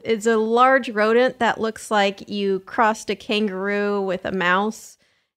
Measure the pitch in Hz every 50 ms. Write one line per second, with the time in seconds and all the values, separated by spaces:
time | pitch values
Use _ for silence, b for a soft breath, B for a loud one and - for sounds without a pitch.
0 | - - 226 214 208 233 226 220 220 220 226 240 254 262 262 269 240 254 214 208
1 | 208 220 226 240 254 254 - - 240 214 - - 214 220 220 - - - 220 208
2 | 196 202 196 - - - 208 208 202 196 196 190 190 - - - 233 214 220 -
3 | - - 208 - - - 226 208 214 208 185 185 190 202 202 202 208 208 202 202
4 | 196 190 175 185 - - - 190 180 175 180 190 202 220 214 - - - - _
5 | _ _ _ _ _ _ _